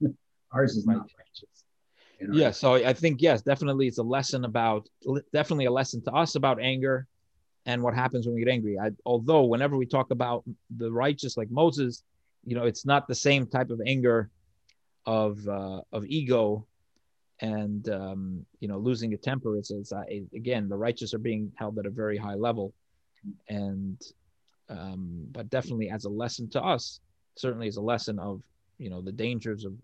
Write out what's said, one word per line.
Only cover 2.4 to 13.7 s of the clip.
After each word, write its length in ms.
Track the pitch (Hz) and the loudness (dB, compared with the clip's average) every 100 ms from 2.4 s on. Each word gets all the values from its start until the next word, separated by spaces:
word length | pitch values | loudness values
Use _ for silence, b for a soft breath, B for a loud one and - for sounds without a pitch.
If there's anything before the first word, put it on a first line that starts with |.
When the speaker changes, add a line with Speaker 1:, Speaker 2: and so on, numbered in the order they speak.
| 131 | 4
Speaker 2:
so 220 | - 135 | 6 6
I 200 | 127 123 | 6 6
think, 280 | 127 160 131 | 4 2 6
yes, 220 | 165 117 | 6 6
definitely 440 | 143 139 147 135 131 | 4 2 2 2 2
it's 120 | 120 | 0
a 40 | |
lesson 400 | 117 135 131 131 120 | 0 0 0 -2 0
about, 440 | 117 113 107 - _ - 139 - | 2 2 2 -2 _ -4 -4 0
definitely 340 | 147 147 156 127 | 0 2 2 4
a 60 | |
lesson 320 | 127 135 120 123 | 2 0 -4 0
to 60 | |
us 200 | 135 165 | 2 2
about 260 | 147 135 117 | 2 2 4
anger 460 | 127 131 135 131 135 _ _ _ _ _ - | 2 2 2 0 -4 _ _ _ _ _ -4
and 160 | 123 | 0
what 100 | 120 | 2
happens 320 | 120 127 127 117 | 2 2 0 0
when 80 | |
we 100 | 117 | 0
get 60 | 120 | 2
angry. 300 | 123 107 98 | 2 0 -2
I, 120 | 107 101 120 | -2 -2 0
although 380 | 120 117 160 | 2 6 6
whenever 320 | 127 117 143 139 | 6 4 2 0
we 80 | 123 | 2
talk 240 | 135 127 | 0 2
about 340 | 123 123 120 - - - 117 | 0 0 -2 -6 -14 -12 -6
the 120 | 117 | -4
righteous, 460 | 117 139 143 131 - | 0 0 0 -4 -4
like 160 | 110 | -2
Moses, 500 | 127 170 143 127 120 _ _ _ _ - | 2 4 4 -2 -4 _ _ _ _ -6
you 100 | 120 | 0
know, 80 | |
it's 220 | 120 113 135 | 0 0 2
not 220 | 143 143 | 2 2
the 60 | |
same 320 | 120 143 139 123 | 0 4 4 2
type 240 | 131 | 0
of 120 | 123 | -2